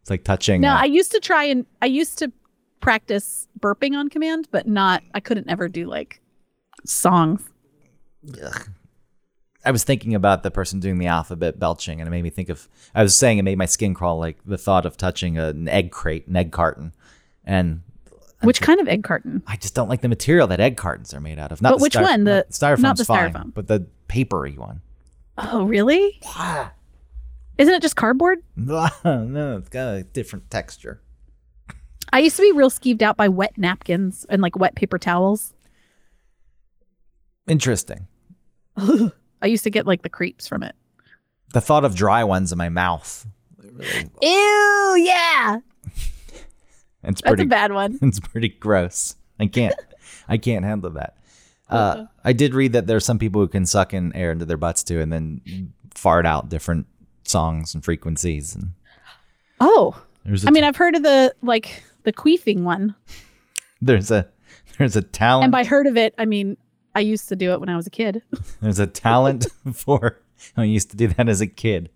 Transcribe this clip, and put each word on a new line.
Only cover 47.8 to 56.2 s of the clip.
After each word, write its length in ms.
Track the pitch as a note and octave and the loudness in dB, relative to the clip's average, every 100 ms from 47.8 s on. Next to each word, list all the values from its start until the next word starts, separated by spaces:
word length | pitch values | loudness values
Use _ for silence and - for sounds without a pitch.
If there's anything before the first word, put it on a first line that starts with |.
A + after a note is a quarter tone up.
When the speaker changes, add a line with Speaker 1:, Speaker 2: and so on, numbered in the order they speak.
| G3+ C4 | -4 0
Speaker 1:
<laughs> 40 | |
it's 180 | C#3 - | 0 0
pretty 280 | - A2+ A2+ | -6 -4 -4
gross. 640 | - G#2+ G2+ F2 - - - _ _ | -4 0 2 2 -4 -10 -12 _ _
I 60 | G#2+ | -2
can't, 260 | B2 A2+ - - - - - - | 0 -2 -2 -8 -20 -20 -20 -6
I 100 | A2+ | -4
can't 260 | B2 A2+ | -2 -2
handle 260 | F#2+ G#2+ F2+ | -2 -6 -8
that. 260 | D#2 C#2 _ _ _ _ _ _ | -10 -12 _ _ _ _ _ _
Uh, 60 | |
Speaker 2:
Uh-uh. 320 | A#2 G#2 E2+ A3 _ | 0 0 -2 -8 _
Speaker 1:
I 100 | - | -2
did 220 | A#2+ C#3+ | 2 2
read 200 | C3 C3+ | 2 2
that 120 | A#2+ F#2 | 2 2
there's 180 | A2 | 0
some 140 | - A2+ | 0 -2
people 220 | A2 G2+ | 0 0
who 80 | G2 | 0
can 180 | G2+ F2+ | 0 0
suck 260 | G2+ F#2 | 0 0
in 220 | F#2+ F2 | -2 -6
air 160 | - F2 | -4 -4
into 140 | E2 | -4
their 120 | E2 E2 | -4 -4
butts 280 | E2+ E2+ | -2 -4
too, 160 | - E2+ | -4 -4
and 120 | D#2 | -2
then 600 | D#2+ D#2+ C#2+ - F#2 F#2 - - - | -4 -6 -10 -12 -12 -12 -14 -20 -2
fart 300 | F#2+ E2+ | 2 4